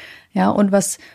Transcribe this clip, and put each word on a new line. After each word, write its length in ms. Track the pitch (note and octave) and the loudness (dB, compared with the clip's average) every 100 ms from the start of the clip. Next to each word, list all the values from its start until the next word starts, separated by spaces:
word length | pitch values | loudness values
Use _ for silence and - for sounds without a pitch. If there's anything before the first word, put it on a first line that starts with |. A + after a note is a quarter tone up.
| - - _ | -20 -20 _
Ja, 140 | G3+ F#3+ | -2 0
und 240 | - G3+ | 2 2
was, 240 | G3 F#3+ - - | 2 0 -6 -16